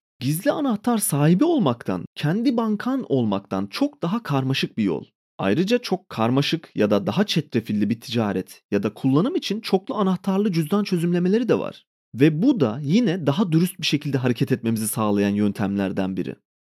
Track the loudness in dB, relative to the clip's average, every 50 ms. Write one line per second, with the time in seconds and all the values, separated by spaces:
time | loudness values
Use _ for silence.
0 | _ _ _ _ -4 -4 -2 0 0 -2 0 0 0 -2 -2 -2 0 0 0 0
1 | 0 0 0 2 4 4 6 4 4 2 2 2 2 2 0 0 -4 -6 -6 -6
2 | -6 -10 _ -4 -2 -2 -2 0 0 0 0 0 0 -2 -2 -2 -2 -4 -4 -4
3 | -2 -2 0 0 2 0 0 -2 -4 -4 -4 -4 -4 -6 -2 -2 -2 -2 -2 _
4 | -4 -4 -4 -4 -4 -2 -2 0 0 0 -2 -2 -2 -4 -2 -2 0 0 0 -2
5 | -6 -10 _ _ _ _ _ -4 0 0 2 2 2 0 0 -2 0 -2 -6 -6
6 | -6 _ -4 -2 0 2 2 2 2 0 -2 -4 -6 -10 _ 0 2 2 2 2
7 | 2 0 0 0 0 0 0 -2 -2 -2 -2 -4 -2 -2 -2 -2 0 0 -2 -4
8 | -6 -6 -4 -2 -2 0 -2 -4 -4 -6 -12 -20 _ _ -2 0 0 -2 -4 -2
9 | 0 2 2 4 2 2 0 -4 -4 -4 -6 -6 -2 -2 -2 -2 -2 -4 -2 -2
10 | 0 0 0 -2 -2 -2 0 0 0 0 0 0 0 0 0 -2 0 0 -2 0
11 | 0 0 0 2 2 2 2 2 2 2 0 0 0 -4 -8 -12 -20 _ _ _
12 | _ _ 0 4 4 4 4 4 2 2 2 2 2 0 0 -2 -2 2 2 2
13 | 4 2 0 0 0 0 0 0 0 2 2 2 2 2 -2 -6 -4 -2 -2 -2
14 | -2 -2 -2 0 0 0 0 0 0 0 0 0 0 -2 0 0 -2 -2 -2 -2
15 | 0 2 2 2 2 2 2 2 2 0 0 -2 -2 -2 0 -2 -2 -2 -2 -4
16 | -4 -4 -4 -4 -6 -6 -8 -12 _ _ _ _